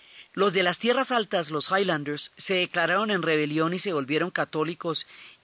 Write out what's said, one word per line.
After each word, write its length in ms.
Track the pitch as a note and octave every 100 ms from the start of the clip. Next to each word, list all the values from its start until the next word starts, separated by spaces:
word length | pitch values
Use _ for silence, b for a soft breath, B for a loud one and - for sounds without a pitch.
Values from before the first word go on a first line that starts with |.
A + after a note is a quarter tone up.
| B B B
Los 180 | E3+ G3+
de 100 | F3+
las 160 | F3 F3
tierras 320 | A#3 C4 B3+
altas, 380 | A#3+ G3+ F#3+ D3+
los 200 | D#3 -
Highlanders, 640 | F#3+ F#3+ D#3 C#3+ D3 - -
se 180 | -
declararon 560 | F#3 F3+ F3 E3 F#3+ A3
en 120 | F#3+
rebelión 500 | D#3+ D#3 D3 D#3 D#3+
y 60 | F3+
se 140 | G3+
volvieron 380 | D#3 B2+ D3+ F3+
católicos 760 | F3 C#3+ D#3 D#3 E3 E3+ D3+ - B B B